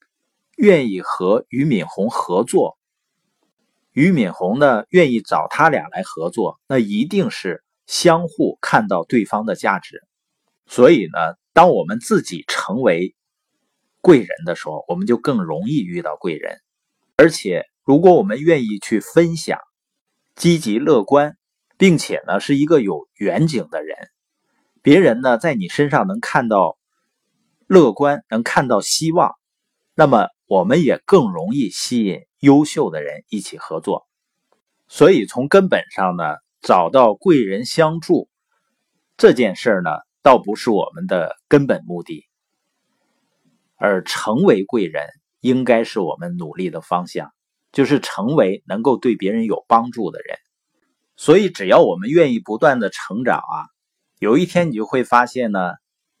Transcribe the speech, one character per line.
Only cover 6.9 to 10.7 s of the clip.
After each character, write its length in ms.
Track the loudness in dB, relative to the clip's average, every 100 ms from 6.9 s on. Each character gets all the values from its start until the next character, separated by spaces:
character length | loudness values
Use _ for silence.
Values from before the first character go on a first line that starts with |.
| -4
定 260 | -2 -2 -4
是 320 | -6 -10 -10 _ _ -10
相 440 | 0 2 2 -2
互 280 | -2 -4 -4
看 260 | -2 0 0
到 160 | -4
对 220 | -2 -2 -2
方 200 | -4 -6
的 100 | -4
价 240 | -4 -4
值。 220 | -8 -20 _ _ _ _ _ _
所 260 | _